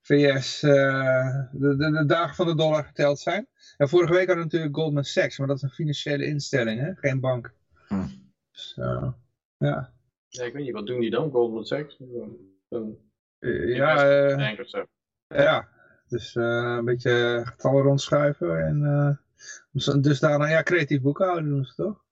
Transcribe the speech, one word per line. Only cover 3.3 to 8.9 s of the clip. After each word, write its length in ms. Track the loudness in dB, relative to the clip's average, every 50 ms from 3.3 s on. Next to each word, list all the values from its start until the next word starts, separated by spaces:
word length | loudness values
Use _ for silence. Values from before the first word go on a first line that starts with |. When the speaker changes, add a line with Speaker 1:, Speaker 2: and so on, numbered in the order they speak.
| -4 -4 -6 _ _ _ _ -20 -2
Speaker 1:
En 120 | _ 0 4
vorige 240 | 4 4 4 4 4
week 140 | 2 4
hadden 100 | 2 0
we 60 | 0 -2
natuurlijk 320 | -2 -2 -2 -2 -2 -2
Goldman 280 | -2 -2 0 0 -2 -2
Sachs, 340 | -2 0 0 0 0 -2 -4
maar 80 | -2 -2
dat 80 | -2
is 60 | -2 -4
een 80 | -8
financiële 540 | -6 -4 -4 -4 -4 -4 -4 -4 -4 -2 -2
instelling, 540 | -4 -4 -4 -6 -2 -2 0 0 0 -2 -4
hè? 120 | -4 -6 -6
Geen 260 | -4 -2 -2 -2 0
bank. 320 | -2 -2 -2 -2 -6 -12 _ _ _ _ _ _ _ _
Speaker 2:
Hm. 180 | -4 -4 -4 -6 -10 -14 -20 _ _ _ _ _ _
Speaker 1:
Dus, 220 | -20 -18 -16 -12 -8
eh, 300 | -6 -4